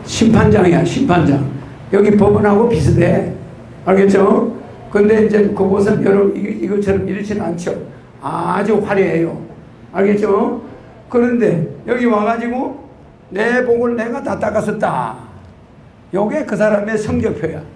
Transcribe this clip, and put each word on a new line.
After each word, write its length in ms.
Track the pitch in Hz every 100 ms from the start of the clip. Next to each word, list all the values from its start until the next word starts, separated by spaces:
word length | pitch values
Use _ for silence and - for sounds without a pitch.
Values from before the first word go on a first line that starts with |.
심판장이야, 800 | - - 226 214 214 208 180 165
심판장. 640 | 165 - - 175 139 139 - - - - -
여기 240 | 202 208 208
법원하고 520 | 202 208 208 202 233
비슷해. 640 | - 180 170 175 202 - - - - - -
알겠죠? 720 | 175 190 196 196 202 226 240 - - - -
근데 360 | 208 208 220 202
이제 160 | 208 202
그곳은 560 | - 190 202 202 -
여러분 320 | 196 196 196 -
이-, 280 | 202 -
이것처럼 440 | 185 208 190 185 190
이렇지는 340 | 196 208 202
않죠. 320 | 170 170 - - - - - -
아주 560 | 139 165 - 185 214 208
화려해요. 600 | - 196 175 165 165 160 - - - - -
알겠죠? 720 | 180 202 202 208 196 - - - - - - -
그런데 580 | 247 247 233 196 160 - - -
여기 200 | 247 240
와가지고 840 | 208 208 233 233 247 320 - - - - - -
"내 340 | 185 226 247
복을 320 | 247 233 240 233
내가 260 | 233 277
다 160 | 277 202
닦았었다." 760 | 220 208 208 175 180 139 117 110 - - - - - - - - -
요게 320 | 185 214 302
그 120 | 277 208
사람의 420 | 214 202 208 214
성적표야. 640 | - 247 220 - 160 170 -